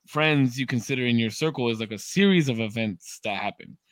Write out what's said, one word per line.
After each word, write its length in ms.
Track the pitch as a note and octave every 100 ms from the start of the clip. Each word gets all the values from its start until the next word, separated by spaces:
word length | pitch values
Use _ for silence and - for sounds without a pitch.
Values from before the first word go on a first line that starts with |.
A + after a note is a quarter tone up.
| -
friends 520 | D3+ D#3 D3 C3 B2
you 60 | B2+
consider 400 | B2 - C3 B2
in 140 | A#2
your 100 | A2+
circle 380 | - D#3+ C#3+ A#2+
is, 100 | A2
like, 120 | G#2+
a 60 | G#2+
series 500 | - F3+ G3+ F#3 C#3
of 100 | A2+
events 600 | A2 A2+ A2 F2 - -
that 140 | G#2+ G2
happen, 400 | G2+ - - - _